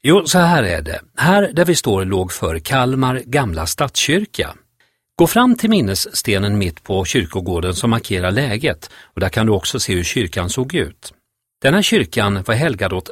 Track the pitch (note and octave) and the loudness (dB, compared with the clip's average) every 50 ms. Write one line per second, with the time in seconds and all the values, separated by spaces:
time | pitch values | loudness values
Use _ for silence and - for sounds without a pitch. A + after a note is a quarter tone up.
0 | - C3+ E3+ G3+ E3+ D3+ - F#3 E3+ E3+ F3 D3+ A#2 F2+ E2+ D#2 D2+ - E2 E2+ | 6 6 4 4 4 4 2 4 4 6 4 4 2 0 -2 -4 -4 -6 -8 -10
1 | - _ _ - C3+ E3 F#3+ G#3 G3+ E3+ - D#3+ F3 F3 E3 - - B2 G2+ F#2+ | -10 _ _ 0 2 4 4 4 2 2 0 0 2 2 2 0 2 0 0 0
2 | F#2+ F#2 G2 F#2 F#2 F2+ - - - E2+ E2 D#2+ - - C#3 C3+ B2 B2+ C3+ C3 | 0 0 0 -2 -2 -2 -6 -6 -4 -4 -4 -4 -4 -2 0 0 2 2 2 0
3 | C3 B2+ B2+ C3 A#2+ A#2+ B2 D3 C3+ G#2 E2 E2 F2+ - - - D3 B2+ _ - | 0 0 -2 -4 -6 -2 -2 0 0 0 -2 -4 -4 -4 -2 -2 -4 -2 _ -2
4 | - - D3+ F#3+ G#3+ - - - - - - _ _ _ _ _ _ _ _ _ | 0 2 0 0 0 -4 -6 -6 -6 -6 -8 _ _ _ _ _ _ _ _ _
5 | _ _ _ - F3 E3 - A3+ B3 B3+ A#3 - - A3 A3 G3 A#2+ F#2+ G2 F#2 | _ _ _ 2 2 4 6 4 4 4 4 2 2 2 2 2 2 0 -2 -4
6 | - - - - - - G2+ F#2+ G2+ G2+ G#2 G#2 G2 F2 D#2+ - _ - G2+ F#2+ | -4 -4 -6 -6 -2 0 0 0 0 0 0 0 0 -2 -4 -8 _ -4 -2 -2
7 | F#2 - - C3 F#2 E2 - G2 F2+ F#2 F2+ E2 E2 F2+ F2+ - - A#2+ A2+ A2+ | -2 0 0 -2 -2 0 -6 -6 -4 -2 -4 -2 -2 -2 -4 -2 0 0 0 0
8 | - - G2+ F#2 F2+ F2+ G2 A2+ D3 C3 G#2 A2+ D3+ C#3 F2+ - - - - - | -2 -4 -4 -2 -2 0 0 0 -2 -2 -4 -2 -2 -4 -4 -4 -12 -20 -20 -20
9 | - _ _ - F#2+ F#2+ - A2+ A2 A2+ G#2 F#2 - - - B2+ - - G2 F2 | -20 _ _ -4 -4 -2 0 0 2 2 2 0 0 -4 -6 -4 -2 -2 -2 -2
10 | E2+ - - C3 G#2 F2 - G2 F2 F2 - - B2+ C3 E3+ D#3+ G#2 D2+ - _ | -2 -2 -2 -2 -2 -2 -4 -4 -4 -4 -4 -4 -4 -2 -2 -4 -4 -4 -8 _
11 | - - _ _ _ _ _ _ _ _ _ _ - C3+ D#3 G#3 G3+ - A#3 G3 | -20 -20 _ _ _ _ _ _ _ _ _ _ 0 2 4 4 2 2 2 0
12 | A#2 - - A#2 G#2 G2+ G2+ G2 F#2+ - A2 B2 D#3 E3 A#2+ F2+ G2+ F#2 F#2+ F#2 | 0 0 -2 -2 0 0 0 -2 -2 -2 0 0 0 -2 -2 -2 -2 -2 -2 -4
13 | - - | -6 -8